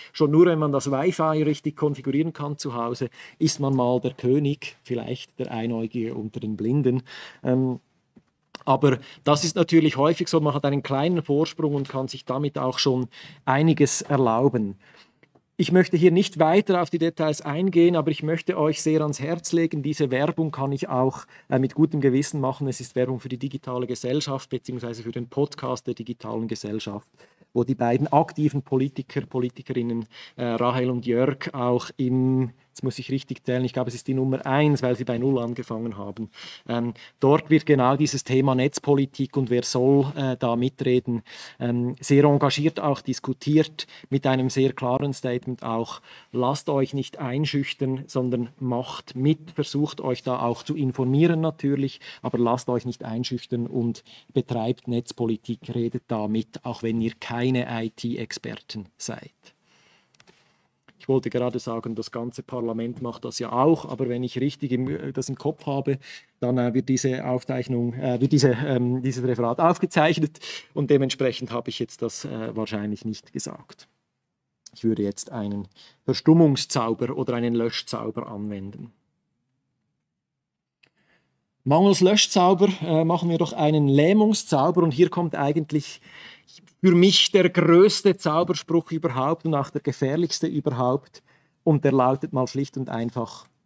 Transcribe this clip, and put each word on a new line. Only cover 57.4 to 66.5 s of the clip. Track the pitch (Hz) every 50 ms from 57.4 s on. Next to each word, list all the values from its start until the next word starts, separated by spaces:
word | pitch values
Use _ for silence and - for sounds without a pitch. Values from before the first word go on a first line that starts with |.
| 123 127 131 123 123 123
I-T-Experten | 120 113 113 110 - - - 117 117 - 113 - - - - 113 110 - - - - 107 98 - _
seid. | - - - 113 - - - _ _ _ _ _ _ _ _ _ _ _ _ _ _ _ _ _ _ _ _ _ _ _ _ _ _ _ _ _ _ _ _ _ _
Ich | - -
wollte | 131 131 123 113
gerade | - 127 123 123 117 123
sagen, | - 120 113 113 - 117 113
das | 110 110 - -
ganze | 120 117 120 - - -
Parlament | - 131 123 117 117 113 113 117 117 120 - 123
macht | 117 113 - -
das | 120 - -
ja | 120 -
auch, | 117 123 135 160 165 156 -
aber | - 131 117 131 120
wenn | 120 123 127
ich | 120 - 123
richtig | 131 143 - - - 123
im, | 127 123 131 131
äh, | 151 165 - 139 135
das | 139 127 -
im | 135
Kopf | - - 143 156 - -
habe, | 147 139 139 139 139 139 135 - - - - - _ _ _
dann, | 127 123